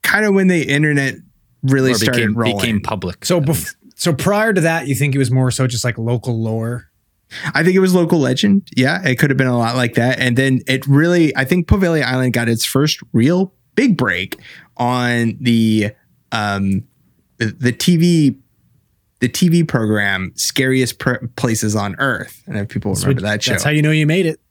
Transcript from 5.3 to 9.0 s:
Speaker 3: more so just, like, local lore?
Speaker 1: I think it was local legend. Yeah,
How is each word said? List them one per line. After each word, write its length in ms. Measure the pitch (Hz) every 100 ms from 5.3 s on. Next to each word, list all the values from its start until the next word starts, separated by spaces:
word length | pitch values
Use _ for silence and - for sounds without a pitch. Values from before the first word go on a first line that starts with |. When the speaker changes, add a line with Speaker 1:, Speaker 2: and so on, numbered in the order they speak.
Speaker 3:
more 200 | 131 127
so 160 | - 131
just, 160 | 120 127
like, 120 | 117
local 440 | 113 120 127 113
lore? 480 | 113 113 113 120 - _ _ _ _ - 156
Speaker 1:
I 100 | 143
think 120 | 165 185
it 40 |
was 160 | 185 180
local 240 | 165 170
legend. 480 | 131 127 101 98 - -
Yeah, 260 | 127 95